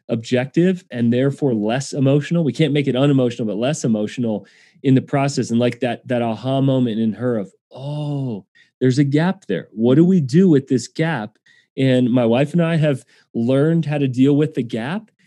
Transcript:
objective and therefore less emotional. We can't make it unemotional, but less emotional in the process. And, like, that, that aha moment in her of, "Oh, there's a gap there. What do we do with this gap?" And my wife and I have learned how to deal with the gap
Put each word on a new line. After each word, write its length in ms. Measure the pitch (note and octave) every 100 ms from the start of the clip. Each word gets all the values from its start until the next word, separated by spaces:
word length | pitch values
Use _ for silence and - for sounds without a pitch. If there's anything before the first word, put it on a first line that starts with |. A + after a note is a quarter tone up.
| -
objective 800 | A#2 A2+ B2 C3+ E3 F#3 F3+ -
and 200 | A#2+ A#2+
therefore 420 | A#2+ C#3 C#3 C#3+
less 400 | A2 G#2 B2+ -
emotional. 500 | D3 C3+ C#3+ C#3+ E3+
We 100 | D3
can't 200 | A#2 D3+
make 140 | D3 C#3
it 80 | B2
unemotional, 500 | C#3+ C3+ B2 A2+ G#2+
but 100 | G2
less 240 | B2+ D3+
emotional 600 | C3 A2 G#2 - A#2 G#2 - _ _ _
in 120 | C#3 C3
the 60 |
process. 480 | - C#3+ C#3 C3+ G#2
And, 80 | A#2
like, 200 | B2 A#2+
that, 260 | B2 A#2 B2
that 140 | A#2+
aha 400 | A#2 G#2+ B2+ C3+
moment 380 | C3+ C3 B2 G#2+
in 140 | A2+
her 240 | G2+ B2 A2+
of, 140 | F#2 _ _
"Oh, 720 | B2 C#3 D3+ D3 C#3+ C3 G2+ - _ _ _
there's 200 | C3 B2+
a 40 |
gap 420 | C#3 D3 F3 F#3+ -
there. 200 | E2+ -
What 240 | G#2+ A#2 C#3
do 100 | F3+
we 160 | F#3+
do 260 | C3 D#3 F#3+
with 200 | C#3 -
this 200 | B2+ -
gap?" 500 | - D#3+ C#3 G#2+ - _ _ _ -
And 320 | C3+ B2+ B2
my 160 | B2+ A#2
wife 280 | A#2 D3
and 80 | E3+
I 160 | E3 E3
have 260 | D3+ C3 - _ _
learned 520 | A#2+ A#2 C3+ D#3 E3+ C#3+
how 120 | D3+
to 100 | C3+
deal 300 | B2 C3+ C#3+
with 160 | D3+
the 100 | D3
gap 480 | A#2 A2+ B2 G#3 G#3+ _